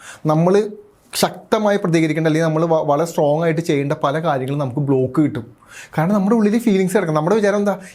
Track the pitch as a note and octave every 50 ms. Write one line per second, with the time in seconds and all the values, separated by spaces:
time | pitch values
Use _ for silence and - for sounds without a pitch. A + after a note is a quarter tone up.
0 | - - - - - D#3 D#3 D#3+ E3+ F3+ G3 G3+ A3 A3+ - - - - _ _
1 | _ _ - - F#3+ E3 F3 - - - A3+ G#3+ G#3+ G#3 G3+ G3 G3+ F3+ D#3+ E3
2 | D#3+ D#3 D3+ E3 D#3+ D#3+ D3+ D#3+ E3 D#3+ D#3 D#3 E3+ E3 D#3+ D#3+ D3+ D3 C#3+ D3
3 | E3+ E3 - F3+ D3+ C#3+ D3 D#3+ E3+ E3 D#3+ E3 E3 - D#3 C#3 C#3 C#3 D3+ D#3
4 | - C#3+ C#3 D#3+ E3 E3 C#3+ C3 C3 C3 C#3+ D3 C#3+ B2+ A2+ D3+ C#3+ C#3 C3+ C3
5 | B2+ B2 - D#3+ D3+ C#3 - B2 A#2 - - _ _ - - - - - - D#3+
6 | D#3 F3+ G#3+ G#3 F#3+ G3+ A#3+ A3+ G#3 G#3 G#3+ A#3 A#3+ A3+ G3 F#3+ F#3+ F3 F#3 G#3+
7 | F3+ D#3+ D#3 D3+ D3+ F3 G#3 A3+ G3+ G3 G3+ G#3 G3+ G#3 F#3 F#3+ - - -